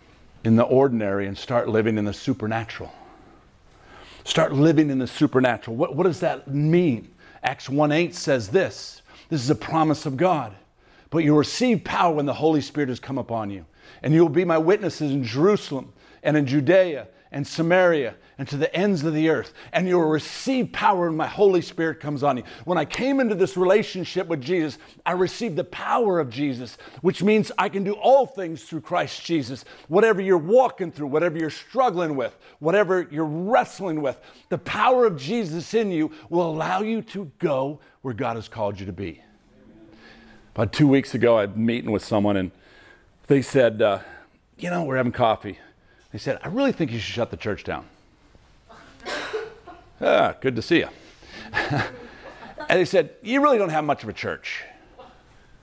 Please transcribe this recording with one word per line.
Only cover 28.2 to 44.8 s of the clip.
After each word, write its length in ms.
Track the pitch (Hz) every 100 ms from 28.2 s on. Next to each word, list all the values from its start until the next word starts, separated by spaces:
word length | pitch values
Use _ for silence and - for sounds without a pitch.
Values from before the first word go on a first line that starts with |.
| 247
things 380 | - 175 160
through 160 | - 160
Christ 440 | - 170 143 -
Jesus. 400 | - 165 120 131 - - -
Whatever 340 | 180 226 190
you're 160 | 196 180
walking 540 | 156 240 254 - 175
through, 160 | 143 147
whatever 320 | 151 175 160
you're 100 | 156
struggling 680 | - - 233 254 175 165 139
with, 200 | 113 - - _
whatever 480 | 147 196 180 185 165
you're 140 | 147
wrestling 800 | 160 156 190 254 220 - 190 156
with, 180 | 139 123 - - _
the 100 | -
power 480 | - 202 226 254 233
of 100 | 156
Jesus 560 | 135 233 185 165 -
in 180 | 220 208
you 180 | 170 156 - -
will 220 | 170 170
allow 320 | 156 160 185
you 200 | 214 226
to 280 | 220 196 170 -
go 400 | 175 175 135 151 _ _
where 120 | 135
God 200 | 113 127
has 140 | 113 104
called 320 | 120 101 98
you 60 | 98
to 60 |
be. 300 | 90 92 76 _ _ _ _ - - - - - - - - _
About 180 | - 107
two 160 | - 147
weeks 260 | 135 131
ago, 240 | 120 117 117
I 80 | 101
was 100 | 104
meeting 360 | 113 117 -
with 120 | 104
someone, 320 | - 110 101 98
and 140 | 92 - _ - - _ _ _ -
they 160 | 139
said, 400 | 123 139 120 107
uh, 160 | 107 98 - - - _ _ -
"You 140 | 175
know, 140 | 175